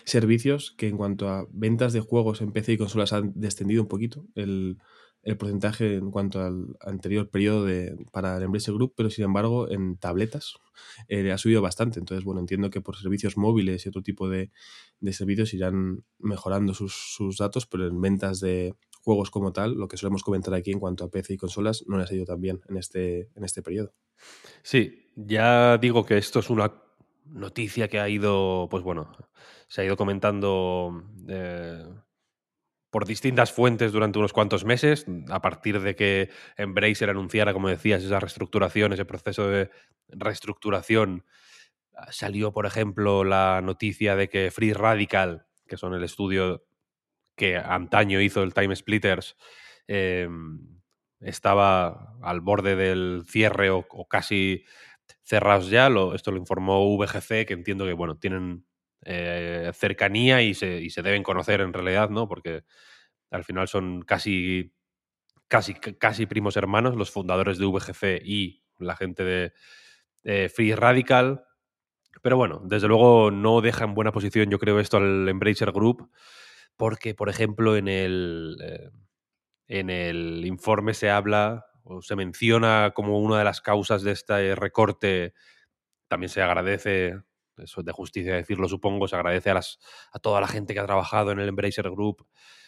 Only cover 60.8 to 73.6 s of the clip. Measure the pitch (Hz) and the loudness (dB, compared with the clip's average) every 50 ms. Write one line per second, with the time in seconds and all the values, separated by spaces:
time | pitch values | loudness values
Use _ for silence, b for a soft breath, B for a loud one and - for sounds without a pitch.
60.8 | 82 85 - 95 87 101 101 101 90 - 92 90 - - 104 98 98 90 87 90 | -6 -8 -8 -4 -2 0 0 0 0 0 -2 -2 0 0 2 2 0 0 -2 -2
61.8 | 90 92 92 101 107 101 104 110 117 101 87 82 - 85 82 78 - b b b | -2 0 2 2 2 0 0 -2 -4 -4 -6 -10 -8 -8 -10 -10 -10 b b b
62.8 | b b b b b b b b _ _ - 92 85 - 92 92 95 92 - 98 | b b b b b b b b _ _ -10 -10 -8 -6 -4 -4 -4 -2 -2 -4
63.8 | 92 92 90 90 85 - 101 92 - 107 98 92 87 90 92 92 87 90 _ _ | -4 -4 -6 -6 -4 -2 -2 0 0 0 -2 0 0 -2 -2 -2 -4 -6 _ _
64.8 | _ _ _ _ _ _ _ _ _ _ _ _ _ - - 113 104 104 98 - | _ _ _ _ _ _ _ _ _ _ _ _ _ 0 2 2 2 0 -8 -10
65.8 | - 110 98 - - 110 107 110 110 98 - 110 104 101 95 104 98 95 101 110 | -12 -14 -6 0 0 0 0 0 -4 -2 -2 -2 -2 0 0 0 0 2 2 2
66.8 | 117 127 120 113 98 - - 104 92 90 92 95 95 101 95 87 98 98 92 98 | 2 2 2 0 -4 -4 -4 -6 -4 0 0 0 2 0 0 0 0 0 0 -2
67.8 | - - 90 - - 98 92 - - 92 104 104 95 85 - _ _ _ _ - | -4 -6 -10 -6 -4 -2 -2 -2 -4 -4 -4 -4 -4 -4 -8 _ _ _ _ -12
68.8 | 90 87 87 - 95 92 87 - 95 92 90 90 90 82 - b b b b b | -8 -8 -6 -6 -6 -8 -4 -4 -2 -2 -2 -2 -2 -4 -8 b b b b b
69.8 | b b b b b b _ _ - 110 101 98 95 90 - - 113 107 110 101 | b b b b b b _ _ -6 -4 -2 -2 -2 -2 0 0 0 2 2 4
70.8 | 117 120 127 131 123 - 131 127 127 131 139 139 - _ _ _ _ _ _ _ | 4 4 6 6 4 6 6 6 6 4 0 -4 -8 _ _ _ _ _ _ _
71.8 | _ _ _ _ _ _ _ - - 123 127 127 123 95 76 - 98 92 107 107 | _ _ _ _ _ _ _ -6 0 2 2 4 2 2 -2 -6 -6 -2 -2 0
72.8 | 98 104 113 113 123 123 120 113 107 104 101 101 104 110 113 117 | 2 4 6 8 10 10 10 10 8 6 4 2 2 4 4 4